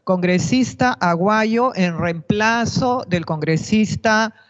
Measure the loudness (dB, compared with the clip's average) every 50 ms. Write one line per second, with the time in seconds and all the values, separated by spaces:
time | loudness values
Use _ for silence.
0 | _ -2 -2 0 2 2 2 2 0 0 2 0 0 0 -2 -2 0 0 0 0
1 | 0 0 0 2 2 2 2 2 2 0 0 0 0 0 0 0 -2 -2 0 -2
2 | -4 -4 -4 -6 -4 -2 0 0 2 0 0 0 -2 -2 -2 -2 0 0 -2 -2
3 | -2 -2 -4 -4 -2 -4 -6 -4 -2 0 0 -2 0 0 2 2 2 0 -2 -2
4 | 0 0 2 2 0 -2 -4 -12 _